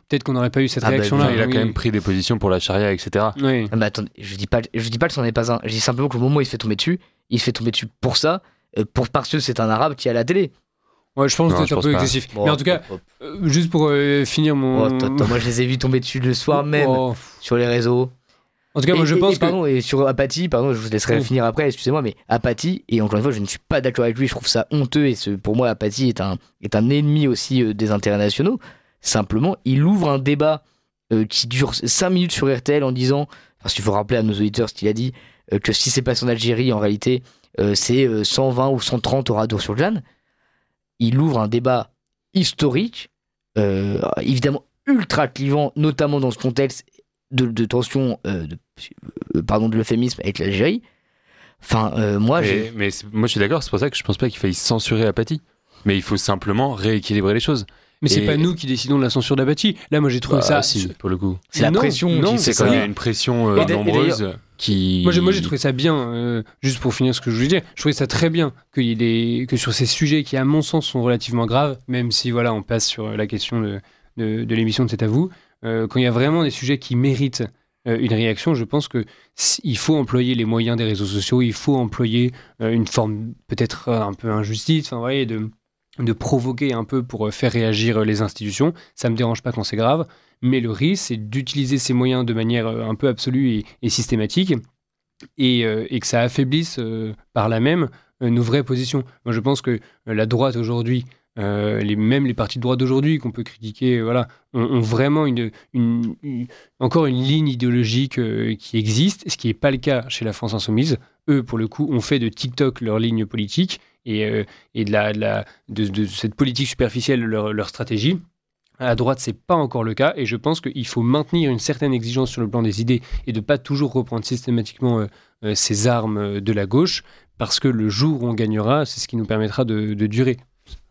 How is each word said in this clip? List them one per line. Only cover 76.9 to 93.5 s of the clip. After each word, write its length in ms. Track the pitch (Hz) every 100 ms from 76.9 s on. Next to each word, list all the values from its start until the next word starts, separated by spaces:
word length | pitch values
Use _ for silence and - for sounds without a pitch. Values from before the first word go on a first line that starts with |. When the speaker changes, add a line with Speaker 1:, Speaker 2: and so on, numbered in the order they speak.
Speaker 1:
méritent, 480 | 120 135 127 139 - 113 - _ _ 123
euh, 100 | 113
une 160 | 120
réaction, 400 | 110 113 107 -
je 100 | 147
pense 220 | 113 147 143
que 180 | 123 104 - _ -
s-, 240 | - -
il 120 | 185 113
faut 200 | - 156
employer 400 | 127 123 123 123
les 80 |
moyens 320 | 110 113 113 117
des 80 |
réseaux 200 | 113 101
sociaux, 380 | 101 101 95 123
il 100 | 123
faut 220 | 107 -
employer, 560 | 139 117 - 120 117 123 123 - -
euh, 80 | 113
une 160 | 117 110
forme 460 | - 107 107 113 - -
peut-être, 400 | 113 117 - -
euh, 140 | 113
un 100 | 101
peu 180 | 98 117
injustice, 560 | 107 104 107 - 160 -
enfin, 100 | 120
vous 60 |
voyez, 240 | 117 139 123
de, 240 | 110 110 - _ _ _ -
de 140 | 120
provoquer 600 | 110 - 139 123 120 143
un 120 | 117
peu 180 | 110 135
pour, 240 | 123 107 107
euh, 60 |
faire 180 | - 127
réagir, 480 | 117 113 107 113 110
euh, 60 |
les 180 | 107 104
institutions. 500 | 107 - 104 95 147 170 -
Ça 160 | - 123
me 60 | 113
dérange 260 | 120 113
pas 80 | -
quand 140 | 117
c'est 120 | 104 104
grave, 300 | 113 156 165 - _ _
mais 180 | 127 131
le 100 | 117
risque, 340 | 104 147 196 -
c'est 100 | 113
d'utiliser 600 | 107 127 127 143 131 135
ces 160 | 123
moyens 320 | 123 127 127 120
de 80 |
manière, 320 | 113 113 120 113
euh, 180 | 113
un 100 | 113
peu 140 | 110 139
absolue 440 | 120 - 127 135